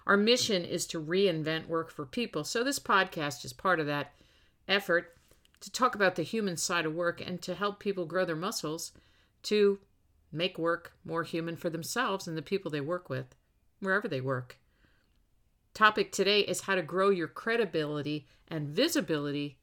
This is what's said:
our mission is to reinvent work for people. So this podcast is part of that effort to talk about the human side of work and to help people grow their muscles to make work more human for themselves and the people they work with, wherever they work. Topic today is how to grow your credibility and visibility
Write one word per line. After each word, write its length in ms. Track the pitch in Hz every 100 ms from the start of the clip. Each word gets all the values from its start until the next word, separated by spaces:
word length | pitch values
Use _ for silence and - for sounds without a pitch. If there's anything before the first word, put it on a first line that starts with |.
| -
our 80 | 202
mission 480 | 208 247 - 185
is 220 | 170 175 -
to 160 | 170
reinvent 640 | 156 185 202 160 156 160 -
work 240 | 165 160
for 140 | - 143
people. 400 | - 233 156 151
So 180 | 233
this 160 | 254 269
podcast 640 | - 202 185 170 143 131
is 80 | 127
part 300 | - 190 170
of 40 | 147
that 260 | 147 - - _ _ _ _ -
effort 520 | 196 196 175 175 - _ _ _ _
to 100 | -
talk 260 | - 247 214
about 200 | 190 180
the 80 |
human 320 | 156 226 202 170
side 300 | - 175 156
of 100 | 160
work 240 | 170 170
and 220 | - 175
to 120 | -
help 280 | 170 208 202
people 240 | 208 190 165
grow 180 | 175
their 140 | 185 156
muscles 560 | 190 233 156 165 - - _ _ _ _
to 360 | - 214 202 196 _ _ _ _ _
make 260 | 151 185 180
work 360 | 165 170 - -
more 200 | - 165
human 340 | 156 165 165 165
for 120 | 175
themselves 600 | 165 - 233 247 190 180
and 80 | 160
the 40 |
people 300 | - 190 175
they 80 | 151
work 300 | 139 175 -
with, 260 | 131 127 - _ _ _ _
wherever 260 | 190 196 208
they 140 | 139
work. 340 | 131 127 127 - _ _ _ _ _ _ _ _ _ _ _ -
Topic 360 | 214 214 -
today 280 | - 190 208
is 200 | - 180
how 120 | - 185
to 60 |
grow 280 | 151 175 196
your 180 | 190 156
credibility 1000 | - - 233 208 160 147 147 143 151 - _ _
and 200 | 156 147
visibility 920 | 156 311 302 175 156 143 143 143 -